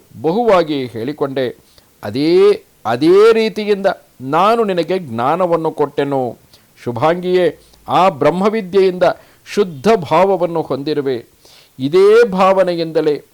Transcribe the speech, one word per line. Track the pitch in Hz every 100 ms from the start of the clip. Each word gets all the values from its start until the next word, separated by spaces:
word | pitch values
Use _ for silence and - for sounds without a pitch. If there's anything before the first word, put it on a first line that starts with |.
| _ 104
ಬಹುವಾಗಿ | 151 202 233 180 156 143 123
ಹೇಳಿಕೊಂಡೆ. | 113 127 - 139 135 123 - _ _ _ _
ಅದೇ, | 107 123 156 180 208 - _ _ 110
ಅದೇ | 123 160 196 226
ರೀತಿಯಿಂದ | 226 220 214 208 196 190 - _ -
ನಾನು | 131 160 202 233
ನಿನಗೆ | 208 175 160 185
ಜ್ಞಾನವನ್ನು | 147 113 131 175 180 165 160
ಕೊಟ್ಟೆನು. | 151 139 147 139 135 120 - _ _ _ _
ಶುಭಾಂಗಿಯೇ, | 123 117 151 180 180 180 170 - _ _ -
ಆ | 143 190
ಬ್ರಹ್ಮವಿದ್ಯೆಯಿಂದ | 139 147 180 208 220 180 196 190 180 170 - _ _ -
ಶುದ್ಧ | 202 196 139 196
ಭಾವವನ್ನು | 220 135 160 196 185 170 165
ಹೊಂದಿರುವೆ. | 143 135 143 147 135 117 - _ _ - _ -
ಇದೇ | 135 185 202 226
ಭಾವನೆಯಿಂದಲೇ | 233 185 190 190 180 170 165 160 156 147 -